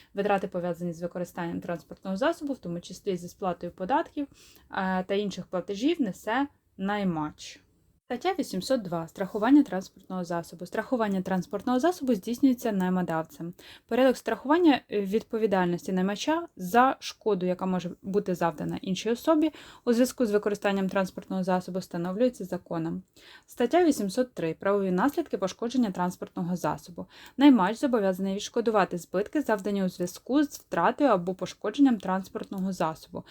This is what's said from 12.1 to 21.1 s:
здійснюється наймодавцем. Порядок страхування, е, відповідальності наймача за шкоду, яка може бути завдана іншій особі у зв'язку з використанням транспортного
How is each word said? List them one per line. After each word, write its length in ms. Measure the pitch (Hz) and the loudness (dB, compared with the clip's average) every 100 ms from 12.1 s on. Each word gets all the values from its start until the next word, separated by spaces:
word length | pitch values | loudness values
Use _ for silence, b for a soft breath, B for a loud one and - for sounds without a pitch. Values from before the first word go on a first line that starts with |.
здійснюється 580 | 214 220 240 269 247 233 | 0 -2 2 4 4 0
наймодавцем. 840 | 202 180 185 170 160 160 - 170 B B B - | 0 0 0 0 -2 -4 -8 -12 B B B -4
Порядок 300 | 233 262 240 | 2 4 2
страхування, 640 | - 226 254 330 339 262 - | -2 -4 2 6 6 6 2
е, 100 | 208 | -4
відповідальності 920 | 196 214 - 226 214 190 175 175 - | 0 -2 -2 -2 2 2 2 0 -2
наймача 540 | 185 185 202 - 320 339 - | 0 0 0 -2 -2 -2 -8
за 400 | 180 233 262 - | 0 4 4 2
шкоду, 460 | - - 220 196 180 | -8 -6 -2 0 0
яка 200 | 180 185 | -2 -2
може 240 | 185 175 - | -2 -4 -10
бути 320 | 196 196 180 | -4 -2 -2
завдана 440 | 175 170 165 170 165 | 0 -2 -2 -6 -4
іншій 280 | - 185 214 | -4 -4 -2
особі 400 | 240 - 320 311 B B B | 0 2 4 2 B B B
у 80 | - | 0
зв'язку 340 | 233 247 - 233 | 2 2 2 2
з 40 | |
використанням 580 | 208 208 202 202 196 190 | 2 0 -2 0 0 0
транспортного 560 | 202 190 | 0 -2